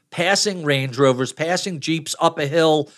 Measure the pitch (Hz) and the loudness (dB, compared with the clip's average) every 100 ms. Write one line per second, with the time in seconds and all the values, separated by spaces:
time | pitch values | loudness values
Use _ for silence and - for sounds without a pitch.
0 | _ - 175 196 208 185 147 139 131 120 | _ -4 0 2 0 -2 -2 -2 -2 2
1 | 135 127 127 - 160 180 202 165 156 160 | 2 4 -2 -4 -2 -2 -4 -6 -4 -4
2 | 147 - 165 165 143 165 160 156 143 | -4 0 0 0 -2 2 4 2 0